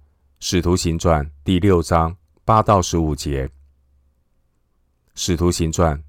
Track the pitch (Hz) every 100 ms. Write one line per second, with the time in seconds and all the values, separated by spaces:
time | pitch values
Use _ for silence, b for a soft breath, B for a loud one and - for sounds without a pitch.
0 | _ _ _ _ - 92 85 90 85 80
1 | 90 78 71 - - 92 101 90 82 85
2 | 80 87 _ _ - 110 107 101 87 85
3 | 80 73 73 67 65 - _ _ _ _
4 | _ _ _ _ _ _ _ _ _ _
5 | _ - - 82 87 - 82 80 82 73